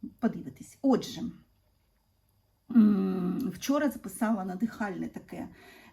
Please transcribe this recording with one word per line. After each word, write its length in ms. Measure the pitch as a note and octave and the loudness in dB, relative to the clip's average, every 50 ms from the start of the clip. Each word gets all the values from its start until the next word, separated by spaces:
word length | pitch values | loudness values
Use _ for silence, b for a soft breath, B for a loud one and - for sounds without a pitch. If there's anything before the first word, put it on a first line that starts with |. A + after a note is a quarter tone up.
| - - - - | -16 -16 -6 -4
подивитесь. 580 | - A3 - E3+ - - - - - - - - | -2 -2 -2 -4 -8 -14 -14 -16 -18 -20 -10 -2
Отже, 400 | - C4+ B3 - - - - E3+ - - - - - _ _ _ _ _ _ _ _ _ _ _ _ _ _ _ _ _ _ _ _ _ _ _ _ - A#3+ | 2 4 4 2 2 -4 -8 -8 -8 -8 -10 -12 -20 _ _ _ _ _ _ _ _ _ _ _ _ _ _ _ _ _ _ _ _ _ _ _ _ 4 6
м, 760 | A#3 G#3+ G#3 G3+ F#3+ F#3+ F#3+ F#3 F#3 F3+ F3+ F3+ - - F#3+ F3+ | 8 8 8 6 4 2 0 0 0 -2 -2 -2 -2 -4 -6 -6
вчора 360 | - - - C#4 D4 D4+ C4+ | -4 -2 0 2 2 2 0
записала 560 | - - - F#3+ - - A#3 G#3+ A3+ F#3+ F#3+ | -2 -4 -10 -14 -6 -2 0 0 0 0 -2
надихальне 600 | F#3+ F3+ F#3+ A3+ A3 - - G#3+ G3+ F3 E3 E3 | -4 -4 -2 -4 -4 -2 -4 -6 -4 -4 -6 -8
таке, 420 | - - - - - F3+ - - - B B B B B B B B | -8 -10 -12 -14 -12 -12 -12 -12 -12 B B B B B B B B